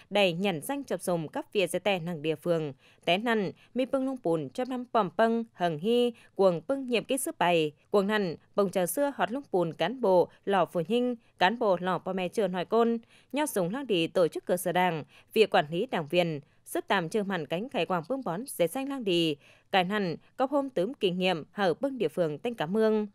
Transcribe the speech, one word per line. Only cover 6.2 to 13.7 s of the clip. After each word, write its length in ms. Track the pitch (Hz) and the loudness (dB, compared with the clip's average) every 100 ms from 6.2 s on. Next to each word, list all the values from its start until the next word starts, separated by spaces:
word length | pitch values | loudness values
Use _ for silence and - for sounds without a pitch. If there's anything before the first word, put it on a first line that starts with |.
| - | -12
cuồng 260 | - 190 165 - | 2 4 2 -2
bưng 200 | 277 254 | -4 -2
nhiệm 160 | 226 | -2
ký 140 | - 262 | 0 -4
sức 200 | 330 320 | -4 0
bày. 340 | 175 175 151 - - | 2 4 2 -4 0
Cuồng 160 | 208 196 | 0 2
nằn, 300 | 214 185 147 _ | 0 -2 -6 _
bồng 160 | - 196 | -2 0
chờ 160 | 190 175 | 0 -2
xưa 260 | - 285 269 | 0 -2 0
hot 140 | 185 | -4
lông 100 | 254 277 | -4 -4
bùn 200 | 190 170 | 0 0
cán 280 | - 165 262 | 0 -2 0
bộ, 280 | 220 180 - _ | 4 4 4 _
lò 200 | - 196 | 0 2
phù 180 | 165 180 165 | 2 0 -2
hinh, 260 | 233 247 240 _ - | 0 0 -4 _ 0
cán 200 | 180 240 | 0 2
bộ 180 | 220 175 | 0 0
lò 180 | 180 175 | 0 -4
bò 140 | - | -4
mẹ 160 | 190 180 | -4 -4
trường 240 | - 190 | -2 -2
hỏi 120 | 180 | -2
côn. 340 | 165 226 233 233 - _ _ | 0 2 2 0 -6 _ _
Nhau 140 | 269 302 | -4 -2
súng 240 | 208 175 | -2 -2